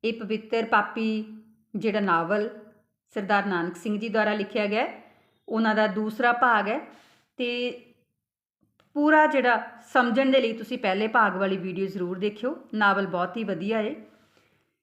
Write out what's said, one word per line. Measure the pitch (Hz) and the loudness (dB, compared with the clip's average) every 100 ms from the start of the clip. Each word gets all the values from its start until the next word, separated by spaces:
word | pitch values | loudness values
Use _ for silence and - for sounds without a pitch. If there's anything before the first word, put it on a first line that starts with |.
ਇਹ | 220 226 | -2 -4
ਪਵਿੱਤਰ | 208 214 220 226 | -4 -6 -2 -2
ਪਾਪੀ | 226 220 202 - 220 220 214 - - _ _ 208 | 2 2 2 -2 -2 -2 -4 -14 -20 _ _ -4
ਜਿਹੜਾ | 220 208 | -2 0
ਨਾਵਲ | 196 165 165 208 214 - - - _ _ _ | 2 2 2 0 -2 -6 -20 -20 _ _ _
ਸਰਦਾਰ | - 190 208 202 | -8 0 0 0
ਨਾਨਕ | 180 170 175 | -2 -4 -6
ਸਿੰਘ | 226 208 | -6 -6
ਜੀ | 226 | -2
ਦੁਆਰਾ | 220 214 | 0 0
ਲਿਖਿਆ | 208 202 226 208 | 0 -4 -2 -2
ਗਿਆ | 214 | 0
ਹੈ, | 294 - - _ _ _ - | -2 -6 -20 _ _ _ -6
ਉਹਨਾਂ | 220 226 | 0 2
ਦਾ | 214 214 | 2 2
ਦੂਸਰਾ | 196 214 214 240 | 0 -4 0 0
ਭਾਗ | 240 254 220 202 | 4 4 4 2
ਹੈ | 262 - - _ _ _ _ | -4 -6 -20 _ _ _ _
ਤੇ | 247 240 247 240 - _ _ _ _ _ _ _ _ _ _ | -6 -2 -4 -6 -16 _ _ _ _ _ _ _ _ _ _
ਪੂਰਾ | 294 294 311 302 | 0 4 6 6
ਜਿਹੜਾ | 285 247 226 - - - | 4 2 0 -2 -16 -2
ਸਮਝਣ | 269 240 226 269 | 2 2 2 4
ਦੇ | 262 | 4
ਲਈ | 233 | 2
ਤੁਸੀਂ | 226 214 254 | -4 -8 -4
ਪਹਿਲੇ | 220 190 220 | -2 0 0
ਭਾਗ | 233 208 190 | 4 2 2
ਵਾਲੀ | 196 190 | -2 -2
ਵੀਡੀਓ | 180 180 190 | -4 -4 -4
ਜ਼ਰੂਰ | 190 180 185 | -4 -6 -4
ਦੇਖਿਓ। | 208 208 247 330 - | -4 -4 -6 -6 -8
ਨਾਵਲ | 214 208 190 190 | 0 2 2 0
ਬਹੁਤ | 175 180 233 | -2 -2 -4
ਹੀ | |
ਵਧੀਆ | 208 180 196 220 | -6 -4 -2 -2
ਹੈ। | 214 311 - _ _ _ _ _ _ _ | -2 -6 -16 _ _ _ _ _ _ _